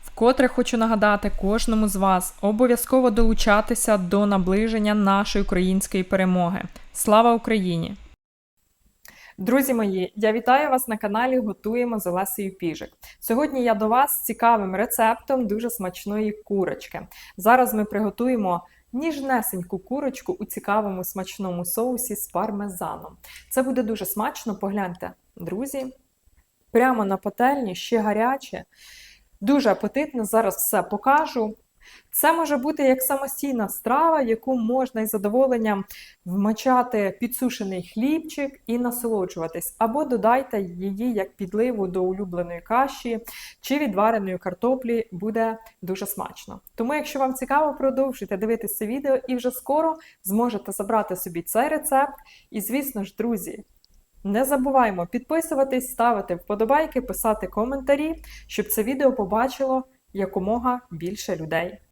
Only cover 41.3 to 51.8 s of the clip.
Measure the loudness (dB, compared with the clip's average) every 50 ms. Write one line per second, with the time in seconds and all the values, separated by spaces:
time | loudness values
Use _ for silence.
41.3 | _ _ -10 -4 -2 0 0 0 0 -2 -4 -2 -2 -2 -2 -2 -2 -4 -6 -6
42.3 | -4 -6 -6 -6 -8 -12 -4 0 2 2 2 0 -2 -8 -6 -6 -6 -6 -6 -12
43.3 | -18 -16 -18 -18 -20 _ -4 -2 -2 0 0 0 0 2 2 2 2 0 -2 -4
44.3 | -6 -6 -6 -8 -6 _ 0 0 0 0 -2 -2 -2 -2 -2 _ -8 -6 -6 -4
45.3 | -2 0 -2 -2 -4 -8 -14 -20 _ _ -8 -6 -6 -6 -6 -8 -8 -8 -10 -10
46.3 | -12 -16 -16 -16 -18 -18 _ -18 _ -4 -2 -2 -2 -4 -4 -6 -2 -2 0 0
47.3 | -2 -4 -4 0 2 2 2 2 0 0 0 0 2 2 0 0 -2 -6 -6 -6
48.3 | -4 -4 -2 -2 -2 -2 -4 -8 -6 -6 -4 -4 -4 -2 0 0 0 0 0 -4
49.3 | -4 -2 -2 -4 -6 -6 -4 0 0 2 2 0 -2 -4 -10 -20 _ _ _ -2
50.3 | 0 0 0 0 -2 -4 -8 -8 -6 -6 -2 0 0 0 0 0 -6 -6 -6 -8
51.3 | -8 -8 -8 -2 0 0 2 2 0 -2